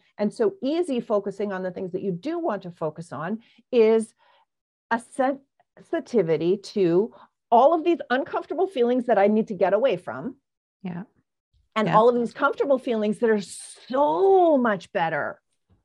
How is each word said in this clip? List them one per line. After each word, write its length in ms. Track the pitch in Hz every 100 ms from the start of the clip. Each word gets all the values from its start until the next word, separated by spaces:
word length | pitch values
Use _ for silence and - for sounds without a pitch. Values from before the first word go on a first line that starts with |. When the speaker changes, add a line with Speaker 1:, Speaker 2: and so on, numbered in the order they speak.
| _ -
Speaker 1:
and 160 | 208
so 220 | - 226 392
easy 380 | 254 330 339 247
focusing 520 | 233 208 202 190 208
on 120 | 185
the 80 | 185
things 180 | 180 190
that 100 | 175
you 100 | 202
do 260 | 175 262 339
want 240 | 339 202
to 80 | 185
focus 420 | 170 156 151 165
on 280 | 127 160 226 _ _ -
is 420 | 247 220 226 220 _ _ _ _ _ _ _ -
a 100 | 233 - - 262 277 _ _ _ -
sensitivity 760 | 185 339 - 233 165 156 165 202
to 560 | - 214 180 170 226 - - _ -
all 240 | 233 269
of 80 | 339
these 140 | 320 330 -
uncomfortable 580 | 247 - 453 349 302 381
feelings 380 | 269 240 254 247
that 120 | 208
I 80 | 202
need 220 | 214 220
to 60 |
get 180 | 190 190
away 220 | 202 254 180
from. 400 | - 113 202 359 _ _ _ _
Speaker 2:
Yeah. 200 | 190 175 202 _ _ _ _ _ _
Speaker 1:
And 140 | 220 196
Speaker 2:
Yeah. 80 | 190
Speaker 1:
all 120 | 233
of 60 |
these 180 | 240 233
comfortable 460 | - 277 453 403 262
feelings 400 | 262 226 214 208
that 100 | 233
are 100 | 214
so 1160 | 180 - - - - 254 294 320 392 381 349 285
much 360 | 240 196 -
better 500 | 196 165 151 110 - _ _ _ _